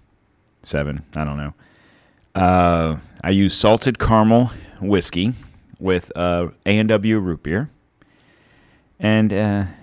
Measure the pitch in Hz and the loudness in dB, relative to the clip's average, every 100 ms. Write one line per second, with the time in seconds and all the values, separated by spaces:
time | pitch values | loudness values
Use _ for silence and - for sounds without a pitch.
0 | _ _ _ _ _ _ - 76 73 71 | _ _ _ _ _ _ -8 -6 -4 -8
1 | 73 76 76 71 73 - _ _ _ _ | -10 -8 -8 -6 -10 -12 _ _ _ _
2 | _ _ _ - 90 92 87 85 80 76 | _ _ _ -2 2 4 4 2 0 -4
3 | - - 71 98 98 - 107 110 - 120 | -10 -10 -2 2 2 2 2 2 2 -2
4 | - 110 107 117 123 - - - 95 101 | 2 4 4 4 2 -4 -20 -10 -2 0
5 | 82 87 101 123 - - _ - 92 90 | 0 -2 -2 -4 -12 -20 _ -10 -2 -2
6 | - - 87 87 87 - - 104 107 110 | -2 -4 -2 -2 -4 -6 -2 0 2 0
7 | 107 110 92 80 71 90 147 _ _ _ | 2 0 -2 -6 -4 -4 -4 _ _ _
8 | _ _ _ _ _ _ _ _ _ _ | _ _ _ _ _ _ _ _ _ _
9 | 107 110 110 98 107 101 95 - | 0 2 2 0 0 -2 -4 -8